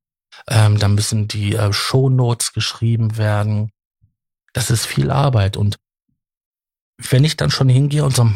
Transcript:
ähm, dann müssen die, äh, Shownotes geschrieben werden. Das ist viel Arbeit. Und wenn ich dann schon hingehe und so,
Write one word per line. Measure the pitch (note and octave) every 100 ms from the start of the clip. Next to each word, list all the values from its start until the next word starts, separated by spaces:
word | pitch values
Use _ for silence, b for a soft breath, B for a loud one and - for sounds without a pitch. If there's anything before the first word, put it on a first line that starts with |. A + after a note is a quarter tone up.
| _ _ _ B -
ähm, | A2 G#2+ G#2
dann | G2+ G#2
müssen | G#2+ A2 G#2+
die, | G#2+ G2+ G#2+
äh, | G#2
Shownotes | G2 - C3+ C3+ B2+ A#2+ A#2+ -
geschrieben | - - - A#2 A2+ A2 A2
werden. | G#2+ G#2 G#2+ G#2 G#2+ _ _ _ _ _ _ _ _
Das | - -
ist | A2+ -
viel | - C#3
Arbeit. | C3 C#3+ B2 G2 G2+
Und | G#2 - _ _ _ _ _ _ _ _ _ _ _ _
wenn | - B2+
ich | D#3 -
dann | D3
schon | - C3+
hingehe | B2+ C#3+ D3
und | D3 B2
so, | A#2